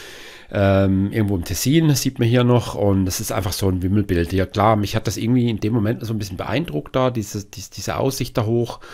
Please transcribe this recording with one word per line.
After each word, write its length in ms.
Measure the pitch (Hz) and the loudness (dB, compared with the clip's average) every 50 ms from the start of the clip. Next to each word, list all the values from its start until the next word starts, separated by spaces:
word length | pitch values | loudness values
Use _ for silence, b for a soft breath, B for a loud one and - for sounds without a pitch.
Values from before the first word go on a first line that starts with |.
| B B B B B B B B B B | B B B B B B B B B B
Ähm, 600 | - 104 98 98 98 98 98 95 95 95 98 101 | 0 2 4 4 4 4 4 4 2 2 0 0
irgendwo 240 | 104 113 107 101 101 | 0 0 0 0 0
im 80 | 87 87 | -2 -2
Tessin 500 | - 90 - - 127 151 165 160 151 139 | -4 -4 -2 0 2 2 4 4 4 2
sieht 240 | - - 135 - - | 2 0 -2 -2 0
man 100 | 120 113 | 2 4
hier 140 | 120 123 | 4 4
noch 320 | 123 123 123 120 - - - | 4 4 4 4 2 0 -2
und 300 | - 104 101 98 98 92 | 0 2 2 2 2 2
das 160 | 92 - - | 0 -2 -4
ist 120 | 107 - | -4 -4
einfach 200 | 113 110 - 101 | -4 -2 -2 -2
so 160 | - - 101 95 | -2 -2 0 0
ein 140 | 92 90 | 0 0
Wimmelbild. 500 | 92 90 101 104 98 - 90 85 85 82 | 0 2 2 2 2 2 2 0 0 2
Ja 140 | 92 95 92 | 0 0 0
klar, 300 | - - 104 101 110 110 | 0 0 2 4 4 4
mich 200 | 104 101 - - | 2 0 -2 -2
hat 100 | 113 - | -4 -4
das 120 | 110 95 - | -4 -4 -2
irgendwie 320 | 113 113 127 127 120 120 | 0 2 2 2 2 2
in 100 | 110 95 | 0 -2
dem 140 | - 107 120 | -2 -2 0
Moment 300 | 117 101 110 123 - 113 | 0 0 0 -2 -4 -4
so 100 | 107 113 | -6 -6
ein 40 | 104 | -6
bisschen 200 | 98 92 95 87 | -6 -6 -8 -8
beeindruckt 580 | - - 104 139 170 - 147 147 - - - | -6 -4 -2 -2 -4 -4 -6 -8 -8 -4 -2
da, 140 | 131 131 127 | 0 0 0
diese, 340 | 123 113 101 - - 104 98 | 0 -4 -6 -6 -8 -10 -10
dies-, 240 | - - 101 - - | -12 -14 -16 -16 -14
diese 300 | - - - - 87 104 | -14 -10 -8 -6 -4 -2
Aussicht 380 | 120 135 131 - 135 - - 127 | -2 -2 -2 -4 -6 -4 -4 -2
da 80 | 104 | -2
hoch, 340 | 110 117 117 117 - - B B B | 0 0 0 -2 -2 -6 B B B